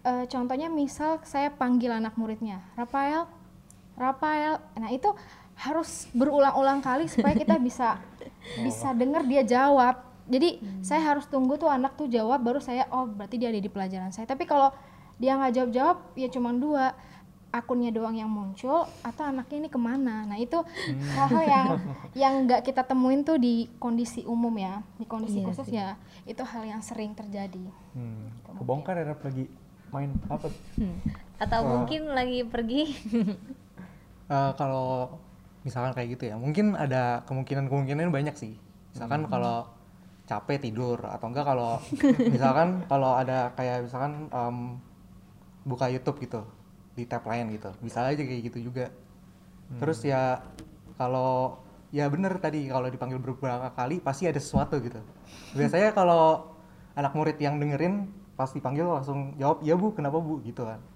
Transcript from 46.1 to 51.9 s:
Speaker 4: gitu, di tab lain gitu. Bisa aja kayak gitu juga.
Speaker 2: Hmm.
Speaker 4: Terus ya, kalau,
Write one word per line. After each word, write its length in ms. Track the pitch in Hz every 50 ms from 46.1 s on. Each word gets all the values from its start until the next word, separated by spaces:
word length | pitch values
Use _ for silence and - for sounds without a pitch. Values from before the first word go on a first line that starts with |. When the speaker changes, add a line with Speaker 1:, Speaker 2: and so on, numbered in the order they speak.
| 143 -
Speaker 4:
gitu, 200 | 127 117 - 113 104 107 - - - - - - - - -
di 120 | - 120
tab 180 | 113 - 117 -
lain 260 | 117 110 117 120 110
gitu. 180 | 107 104 - 101 95 -
Bisa 220 | - 113 - 113 120
aja 120 | 131 147
kayak 260 | 147 147 123 127 123 113
gitu 140 | 120 - 123 117
juga. 240 | 123 123 131 123 127 - - - - - - - - - - - - - - -
Speaker 2:
Hmm. 120 | - 135 120
Speaker 4:
Terus 220 | 139 151 160 -
ya, 400 | - 147 135 131 131 131 127 - - - - - - - - - - - -
kalau, 640 | - 127 123 127 131 127 131 131 127 131 127 - - - - - - - -